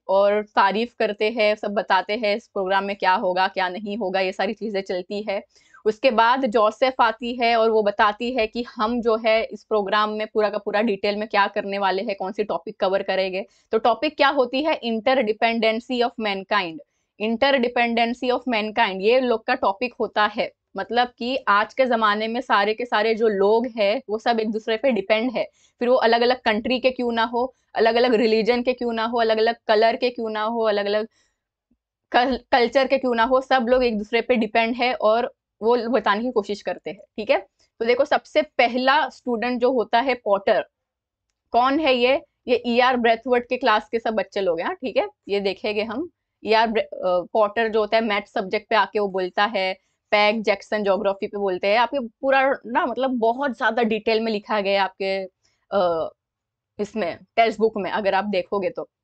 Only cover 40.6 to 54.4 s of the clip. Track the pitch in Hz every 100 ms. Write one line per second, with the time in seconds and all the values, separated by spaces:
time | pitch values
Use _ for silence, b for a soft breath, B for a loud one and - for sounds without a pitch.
40.6 | - _ _ _ _ _ _ _ _ 226
41.6 | 254 285 311 254 247 277 - _ - 240
42.6 | 240 233 247 254 233 226 262 247 247 254
43.6 | 247 214 - 226 233 220 - 202 185 165
44.6 | 220 370 254 247 415 - - 202 196 185
45.6 | 214 208 220 247 339 - _ _ 202 220
46.6 | 226 208 - - 185 180 170 226 208 220
47.6 | 226 220 208 226 226 202 202 - 190 214
48.6 | - 220 185 214 202 185 185 208 208 208
49.6 | 190 185 _ _ _ 208 208 226 208 202
50.6 | - 214 196 196 196 196 214 202 196 180
51.6 | 196 220 233 277 226 - 269 269 269 262
52.6 | 214 262 320 226 262 254 226 247 285 226
53.6 | 226 226 226 220 226 220 226 208